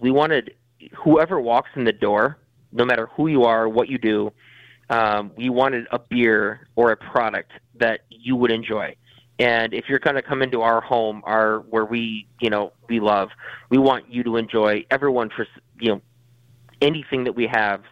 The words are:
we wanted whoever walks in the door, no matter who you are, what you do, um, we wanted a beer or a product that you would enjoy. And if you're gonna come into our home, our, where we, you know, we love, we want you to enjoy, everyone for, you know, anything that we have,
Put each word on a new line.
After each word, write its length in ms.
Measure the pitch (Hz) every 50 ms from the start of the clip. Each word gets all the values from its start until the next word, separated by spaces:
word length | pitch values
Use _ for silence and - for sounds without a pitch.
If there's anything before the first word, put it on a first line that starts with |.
we 100 | 120 127
wanted 420 | 131 143 151 160 160 131 113 - - _ _ _ _ _ 78 - -
whoever 440 | - - 156 156 151 165 165 190 156
walks 300 | 120 117 117 127 - - -
in 100 | 139 123
the 80 | 113 104
door, 440 | - 110 101 104 104 113 139 151 - _ _ _ _ _ _ -
no 100 | 113 120
matter 240 | 127 123 113 113 - -
who 120 | - 151
you 180 | 160 151 135 120
are, 240 | 117 113 113 113 110
what 200 | 110 117 120 -
you 80 | 131
do, 340 | 123 117 110 107 104 104 107 - _ _ - - - - - _ _ _ -
um, 400 | 117 117 113 107 104 104 104 101 -
we 120 | 113 120 127
wanted 380 | 123 123 131 135 131 120 117 -
a 60 | 120
beer 680 | 117 - - 123 123 120 113 110 107 104 101 107 - - _ -
or 160 | 113 117 117
a 60 | 110
product 560 | - - - - 131 117 110 101 95 - _ - - _ _ _
that 260 | 117 120 113 110 - _ -
you 260 | - - 117 123 131
would 160 | 123 123 117
enjoy. 420 | 113 113 113 - 107 104 90 69 - _ _ _ _ _ _ _ _ -
And 340 | 123 120 117 117 113 110 104
if 120 | 113 -
you're 120 | - 139 131
gonna 220 | - 156 139 135
come 200 | - - 143 135
into 200 | 135 131 127 117
our 200 | 110 117 117 117
home, 420 | - - 131 117 113 107 104 104 -
our, 340 | 87 110 110 110 107 110 110
where 240 | - - 113 113 110
we, 420 | 107 117 117 117 113 110 107 107 _ _ -
you 80 | 120 110
know, 240 | 104 104 104 - - _ _ -
we 100 | 117 113
love, 300 | 104 104 104 101 95 - - - - - - - - -
we 80 | 123
want 340 | 135 135 135 131 113 - -
you 120 | 120 120 120
to 100 | 120 113
enjoy, 500 | 113 113 107 - 113 107 107 104 104 - -
everyone 380 | 135 135 143 143 127 123 113 107
for, 180 | - - 110 - - - _ _ _ -
you 140 | 117 113 101
know, 80 | - - _ _ _ _ _ _ _ _ _ _ _ _ _ _ -
anything 420 | 139 147 165 156 135 - 139 131 123
that 100 | 123 98
we 140 | 120 117
have, 340 | 110 117 113 107 104 101 95 98 -